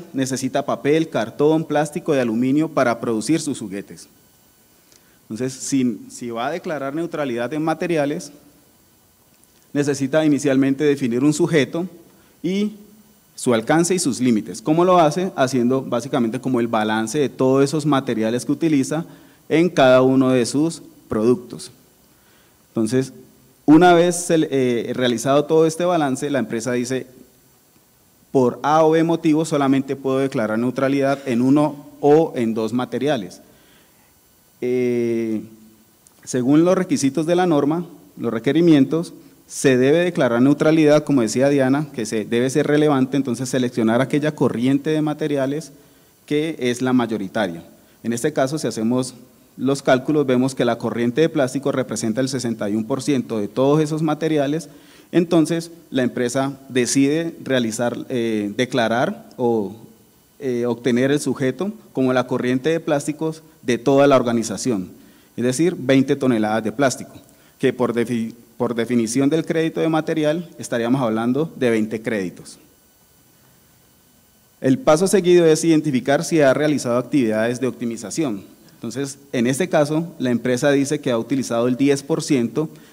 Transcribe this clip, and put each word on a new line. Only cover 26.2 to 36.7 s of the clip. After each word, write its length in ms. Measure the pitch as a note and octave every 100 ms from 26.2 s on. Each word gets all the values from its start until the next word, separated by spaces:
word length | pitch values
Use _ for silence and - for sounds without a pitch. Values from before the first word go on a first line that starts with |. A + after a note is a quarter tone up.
| D3
la 100 | C#3
empresa 320 | A2+ A2+ A#2
dice, 340 | B2 A#2+ C3 - - - _ _ _ _ _ _ _ _ _ _
"Por 280 | C3+ B2 A#2+
A 200 | C#3 D#3 D#3+
o 60 |
B 120 | D#3+
motivo 400 | E3 E3 D#3+ D3+
solamente 540 | D#3+ D3+ C#3 C3+ C3+ C3+
puedo 220 | C3+ C3
declarar 380 | C3+ C3+ G#2+ G#2+
neutralidad 600 | B2 B2 C3+ C#3 C3+ C#3 C#3
en 140 | A#2
uno 440 | C3 D3 D3+ D3 - -
o 320 | D3 D3+ E3 B2
en 160 | A2+
dos 180 | A2+ A2
materiales". 720 | A#2+ B2 B2 C3+ C#3 F2+ - - _ _ _ _ _ _ _ _ _ _ _
Eh, 800 | B2 B2 B2 A#2+ A#2 A#2 A2+ G#2+ A2 - - _ _ _ _ _
según 400 | - C3 B2 D3+
los 120 | E3+